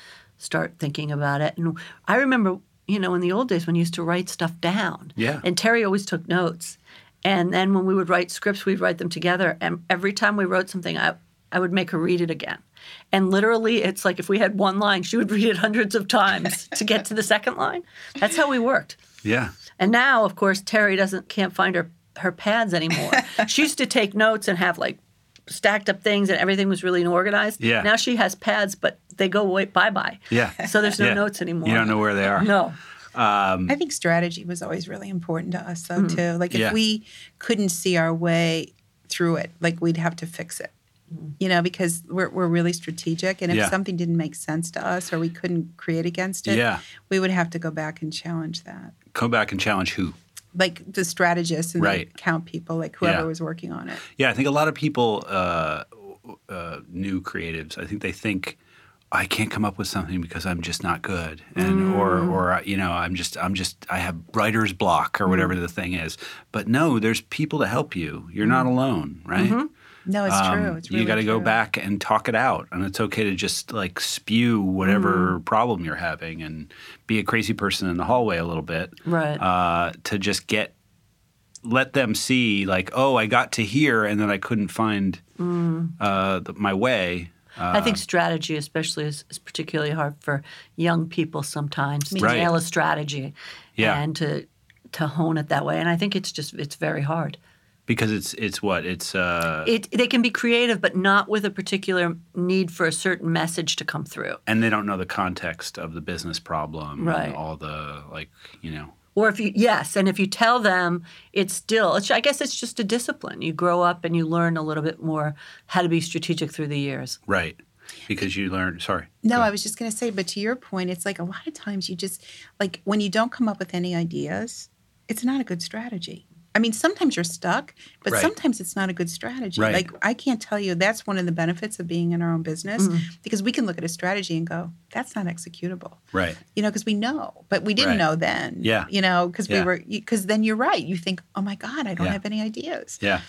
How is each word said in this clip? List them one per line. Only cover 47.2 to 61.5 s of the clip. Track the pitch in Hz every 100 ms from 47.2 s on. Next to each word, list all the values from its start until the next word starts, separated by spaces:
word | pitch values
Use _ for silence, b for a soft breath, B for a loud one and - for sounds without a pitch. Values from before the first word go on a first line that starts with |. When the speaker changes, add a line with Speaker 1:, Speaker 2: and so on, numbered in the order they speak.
Speaker 3:
would | 185
have | 185 170
to | 170
go | 160
back | 156 156 160
and | 156
challenge | - 170 165 160 -
that. | - - - - _
Speaker 2:
Go | - 117
back | 113 104
and | 92
challenge | 110 98 90
who? | - 85 - _ - - 175
Speaker 3:
Like, | 185 170 -
the | 196
strategists | 170 - 175 175 170 160 165
and | 175
Speaker 2:
Right. | - 175 -
Speaker 3:
the | -
account | 180 160 165
people, | 165 165 165
like, | 160 -
whoever | 175 165
Speaker 2:
Yeah. |
Speaker 3:
was | 160 165
working | 160 170 -
on | 78 -
it. | - B B
Speaker 2:
Yeah, | 131
I |
think | 110 139
a |
lot | 147 156
of |
people, | - 151 127 117 107 -
uh, | 95 90 85 78 78 - 107 98 - - - -
uh, | 92 85 80 76
new | 87 98 92
creatives, | - 92 82 82 78 -
I | 82
think | 104
they | 95
think, | 87 110 95 - - b b b b -
"I | - 101
can't | - 107
come | 104 104
up | 95
with | 98
something | 98 85 92
because | 85 90 90
I'm | 87
just | 85 -
not | 87 85
good." | - 90 80 80 -